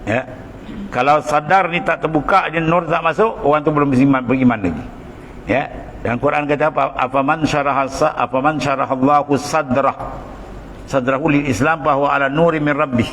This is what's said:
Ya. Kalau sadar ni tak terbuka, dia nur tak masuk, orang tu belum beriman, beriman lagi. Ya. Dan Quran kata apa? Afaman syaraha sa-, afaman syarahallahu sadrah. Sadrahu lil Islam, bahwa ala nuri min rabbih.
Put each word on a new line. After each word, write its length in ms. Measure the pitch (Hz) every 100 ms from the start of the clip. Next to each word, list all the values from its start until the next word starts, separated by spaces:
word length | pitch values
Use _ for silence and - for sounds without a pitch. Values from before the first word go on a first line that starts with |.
Ya. 220 | - 254 - - - - - - -
Kalau 320 | 120 135 151
sadar 480 | 147 151 151 190 175
ni 80 | 170 156
tak 160 | 156
terbuka, 480 | 156 156 - 190 160
dia 80 | 160
nur 240 | 160 175 165
tak 140 | 165 165
masuk, 240 | 156 220 214 139
orang 160 | 151
tu 80 | 151
belum 180 | 147 143
beriman, 280 | 127 139 135 120
beriman 320 | 131 123 113
lagi. 260 | 90 78 - - - - - - -
Ya. 240 | 127 - - - -
Dan 160 | 104 120
Quran 300 | 139 147 143
kata 240 | 147 151
apa? 240 | 143 135 -
Afaman 480 | 131 135 135 160
syaraha 400 | 147 147 143 135 135
sa-, 300 | - 151 -
afaman 400 | 120 127 147 151
syarahallahu 800 | 135 135 131 131 131 147 139 139
sadrah. 560 | - 160 143 127 135 - - - - - - - - - -
Sadrahu 400 | 135 123 135 160
lil 160 | 143 147
Islam, 400 | 107 151 160 151
bahwa 240 | 139 143
ala 160 | 143 139
nuri 320 | 147 170 156
min 160 | 147
rabbih. 320 | 143 139 120 107